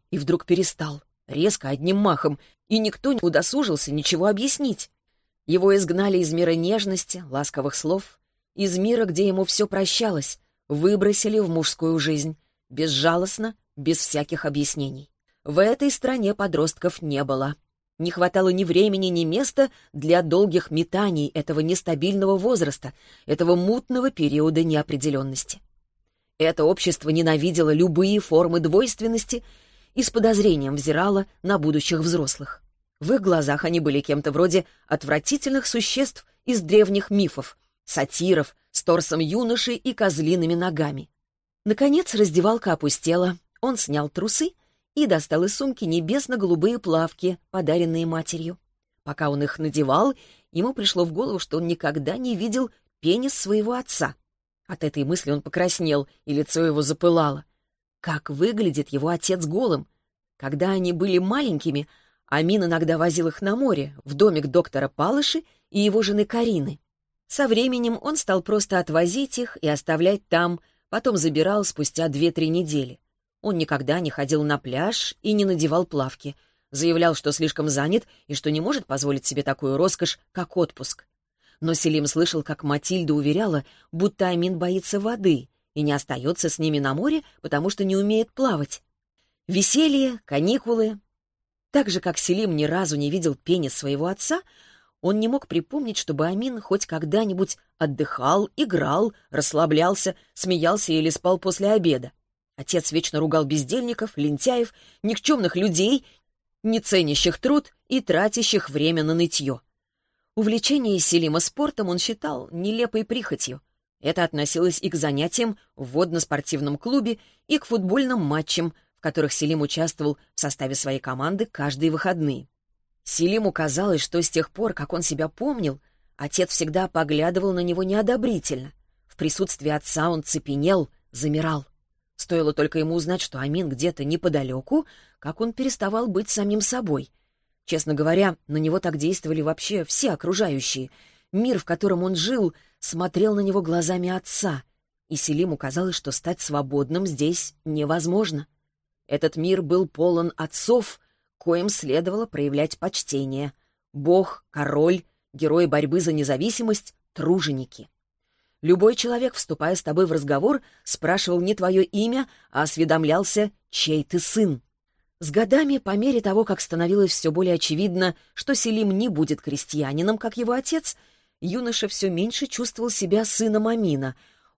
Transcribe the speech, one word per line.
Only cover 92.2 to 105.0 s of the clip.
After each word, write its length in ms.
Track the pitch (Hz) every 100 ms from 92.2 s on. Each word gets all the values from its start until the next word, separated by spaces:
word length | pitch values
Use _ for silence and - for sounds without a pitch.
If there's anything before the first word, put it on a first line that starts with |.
| - 180 220 156
ни 80 |
разу 320 | 151 170 180 147
не 140 | 143
видел 240 | 180 165
пенис 400 | 135 - 180 143
своего 320 | - 139 139 165
отца, 340 | 196 - 330 - _ _ _ _ _
он 200 | 175 214
не 80 | 220
мог 200 | 269 -
припомнить, 500 | 170 160 294 247 208
чтобы 280 | - 147 151
Амин 360 | 190 254 240
хоть 240 | - 202 -
когда-нибудь 720 | 160 156 160 208 180 190 - _ _
отдыхал, 720 | 156 135 151 - 127 185 208 -
играл, 560 | 277 180 143 151 220 - _
расслаблялся, 840 | - 151 156 160 156 170 196 - - _
смеялся 600 | - 185 180 165 202 -
или 180 | 160 156
спал 280 | 156 180 185
после 340 | 190 185 196
обеда. 400 | 214 170 131 123 - _ _ _ -
Отец 360 | 135 180 147
вечно 280 | 156 - 151
ругал 240 | 156 160
бездельников, 720 | 143 151 131 226 240 233 220 -
лентяев, 560 | 147 143 254 247 233 - - _